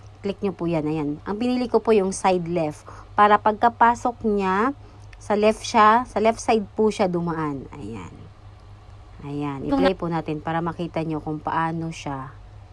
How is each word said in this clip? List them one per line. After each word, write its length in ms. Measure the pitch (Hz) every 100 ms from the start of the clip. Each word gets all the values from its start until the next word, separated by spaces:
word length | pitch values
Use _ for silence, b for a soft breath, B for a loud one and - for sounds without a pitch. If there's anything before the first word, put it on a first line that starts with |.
| - -
Click 160 | 202 196
nyo 140 | 202
po 160 | 175 170
yan. 160 | 165 151
Ayan. 240 | 156 143 151 -
Ang 100 | 208
pinili 300 | 240 247 240
ko 160 | 226
po 80 | 220
yung 240 | 220 190
side 320 | 190 196 185 170
left. 400 | 175 151 147 B B B -
Para 240 | 311 208
pagkapasok 800 | 220 214 240 233 233 233 254 240
niya, 540 | 226 208 190 190 240 285 B B B -
sa 160 | -
left 320 | 208 208 220 -
siya, 400 | 240 214 226 240
sa 160 | -
left 160 | 214 226
side 320 | - 226 196 -
po 160 | 214
siya 160 | 208 196
dumaan. 560 | 175 170 160 156 139 -
Ayan. 400 | - 101 113 85 - - - - - - - - - - - 143
Ayan. 340 | 143 147 139 143
I-play 320 | 269 190 190
po 80 | 170
natin 320 | 165 156 156
para 240 | 160 165
makita 400 | 170 - 170 165
nyo 160 | 160 156
kung 240 | 156 156
paano 480 | 151 160 165 165 165
siya. 400 | 165 - 135 135 - - - -